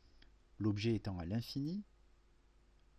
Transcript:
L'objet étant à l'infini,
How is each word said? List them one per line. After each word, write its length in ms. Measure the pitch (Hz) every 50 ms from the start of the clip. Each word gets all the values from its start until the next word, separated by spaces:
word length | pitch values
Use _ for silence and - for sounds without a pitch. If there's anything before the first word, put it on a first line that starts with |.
| - - - - - - - - - - - -
L'objet 360 | 101 107 104 104 101 117 113
étant 240 | 101 - 101 95 87
à 80 | 82
l'infini, 580 | 82 101 117 117 - - 139 139 151 175 202 202 - - - - - - - - - - - - - - - - - - - - - -